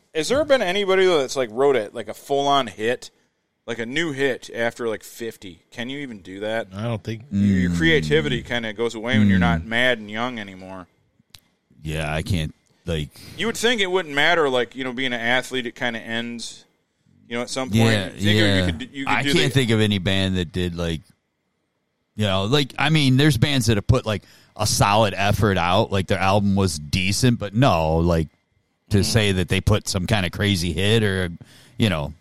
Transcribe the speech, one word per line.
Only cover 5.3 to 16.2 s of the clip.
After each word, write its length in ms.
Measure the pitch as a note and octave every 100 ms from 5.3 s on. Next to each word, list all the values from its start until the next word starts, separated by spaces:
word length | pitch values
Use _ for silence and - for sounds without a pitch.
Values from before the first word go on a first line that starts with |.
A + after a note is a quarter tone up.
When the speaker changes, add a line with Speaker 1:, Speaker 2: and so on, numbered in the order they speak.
| - G2 E2 _
Speaker 1:
Can 180 | - A#2+
you 100 | C#3
even 180 | C#3 G#2+
do 200 | F2 G2
that? 280 | G#2+ A2+ G2+
Speaker 2:
I 80 | F#2+
don't 200 | A#2 A2
think. 200 | - A2 B2
Speaker 1:
Your, 120 | G2+ G2+ F#2+
your 100 | F2+
Speaker 3:
Mm. 60 | E2+
Speaker 1:
creativity 640 | E3 D#3 D#2 D3+ D3 B2
kinda 300 | - A#2+ A2+
goes 200 | G#2 A#2
away 240 | A2+ A2+ B2+
when 100 | G#2
you're 100 | F#2+
Speaker 3:
Mm. 20 |
Speaker 1:
not 240 | F2 E2
mad 340 | A2 A#2 B2+ A#2
and 120 | G#2
young 280 | G#2+ B2 A#2
anymore. 480 | G2 F#2 F#2+ F#2+ F2 _ _ _ _ - _ _ _ _
Speaker 3:
Yeah, 300 | D#2 D#2 D2+
I 100 | D#2
can't, 320 | - E2+ D#2 - _ _ -
like 240 | E2 C#2+ - - -
Speaker 1:
You 100 | G#3+
would 100 | A3
think 240 | A3+ A#3+
it 80 | F#3
wouldn't 240 | F#3 D#3+
matter, 340 | C#3+ D#3 E3+ C#3+
like, 260 | B2+ A2+
you 100 | B2
know, 80 | C3
being 180 | A#2+ C3
an 80 | A#2+
athlete, 460 | A#2 B2+ A#2+ C3 A#2
it 80 |
kinda 260 | - B2 A#2
ends, 640 | F#2+ A#2